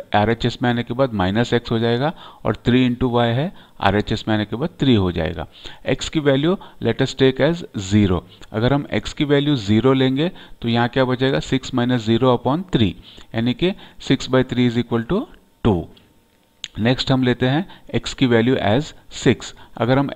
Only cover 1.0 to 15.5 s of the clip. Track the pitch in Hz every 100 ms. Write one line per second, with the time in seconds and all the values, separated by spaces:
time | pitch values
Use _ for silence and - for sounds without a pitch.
1 | 135 107 92 104 120 120 - 113 117 120
2 | 147 - - - 113 110 - 123 127 123
3 | 131 120 120 117 170 - - - 98 101
4 | - 113 - 107 104 113 165 - 139 110
5 | 92 87 82 85 - - - - - 131
6 | - 160 143 135 156 196 - - 113 113
7 | 135 - 131 131 139 170 - - 95 104
8 | 101 87 - - - - 120 143 - 107
9 | - - 147 143 143 143 101 110 123 135
10 | 131 131 170 - - - 120 117 120 135
11 | 127 123 131 147 - 131 - 127 120 127
12 | 110 113 131 120 127 151 190 139 101 -
13 | - - - 113 120 120 175 208 - -
14 | - 135 - 131 123 120 123 117 117 117
15 | 113 190 302 - _